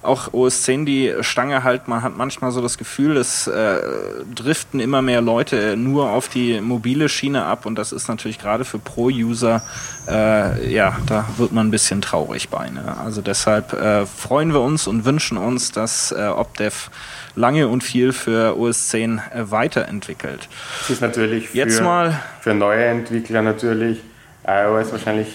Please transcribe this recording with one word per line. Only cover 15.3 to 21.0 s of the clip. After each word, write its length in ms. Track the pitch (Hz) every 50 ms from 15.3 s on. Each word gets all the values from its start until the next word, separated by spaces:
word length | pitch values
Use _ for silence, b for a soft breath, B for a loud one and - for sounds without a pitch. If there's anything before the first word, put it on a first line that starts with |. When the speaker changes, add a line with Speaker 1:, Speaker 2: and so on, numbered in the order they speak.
| 120
Speaker 1:
uns, 340 | 101 92 117 127 123 - -
dass, 400 | - - 113 110 - - - -
äh, 160 | - - 104
Obdev 640 | 104 82 - 113 - - - 107 107 - - - - B B B B B B B B B
lange 320 | 104 113 120 143 156 147
und 160 | 117 117 127 -
viel 300 | - - 131 123 131 127
für 440 | - - 117 113 113 113 110 80
O 100 | - 117
S 220 | 117 113 - - -
zehn, 300 | - 113 113 113 113 110 - - -
äh, 180 | 120 113 98
weiterentwickelt. 960 | 107 110 143 156 - 139 110 - 98 104 - - 80 - - 69 67 - - B B B B B B B
Speaker 2:
Es 80 | B -
ist 120 | 131 -